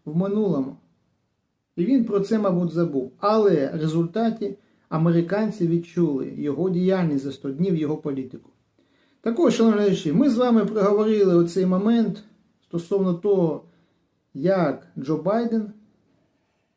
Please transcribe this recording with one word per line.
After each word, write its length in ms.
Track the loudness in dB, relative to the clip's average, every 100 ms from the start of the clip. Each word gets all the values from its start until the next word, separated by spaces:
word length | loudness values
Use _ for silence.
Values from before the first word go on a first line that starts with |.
в 120 | -6 -4
минулому. 600 | -2 0 0 -2 -4 -10 _ _ _ _ _ _ _ _ _ -4
І 80 |
він 200 | 0 2
про 160 | 2 -2
це, 180 | 0 0
мабуть, 340 | 0 0 0
забув. 400 | 0 -2 -2 -6 -4
Але 540 | 0 2 4 2 0
в 60 | -2
результаті 760 | -2 0 -2 -2 -2 -2 -6 -10 _ _ _
американці 760 | 0 2 2 0 -2 -2 -2 -2
відчули 680 | -2 -2 -2 0 0 -6 -6
його 340 | -4 -2 -2
діяльність 540 | 0 0 0 0 -2
за 80 | -4
сто 180 | -8 -10
днів, 260 | -4 -2 0
його 200 | -2 -4
політику. 540 | -6 -8 -8 -14 -20 _ _ _ _ _ _ _
Так 200 | -6 2
ось, 140 | 2
шановні 260 | 4 4 4
глядачі, 320 | 2 0 0
ми 180 | 2 2
з 60 | 2
вами 280 | 2 2 2
проговорили 680 | 0 2 2 2 2 4
оцей 320 | 4 2 0 0
момент 580 | 0 2 2 0 -4 -14 _ _ _
стосовно 520 | _ -10 -4 0 0
того, 500 | 0 0 2 2 -2 -10 _ _ _ _ _ _
як 520 | -4 -2 0 0 -4 -10 -12
Джо 180 | -4 -4
Байден 560 | -2 -2 0 -2 -4 -10 _ _ _ _ _ _ _ _ _